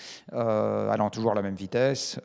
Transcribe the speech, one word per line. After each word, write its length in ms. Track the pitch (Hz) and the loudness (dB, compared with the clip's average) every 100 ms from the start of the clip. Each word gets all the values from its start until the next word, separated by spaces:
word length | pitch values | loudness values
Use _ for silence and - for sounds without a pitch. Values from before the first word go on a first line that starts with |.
| - - - | -18 -18 -8
euh, 560 | 120 117 107 107 107 104 | -2 2 2 2 0 2
allant 220 | 107 104 | 2 2
toujours 220 | 110 113 | 2 2
à 20 | 104 | 2
la 80 | |
même 100 | 98 | 0
vitesse, 640 | 95 95 120 135 131 - - | -4 -2 2 2 2 -4 -8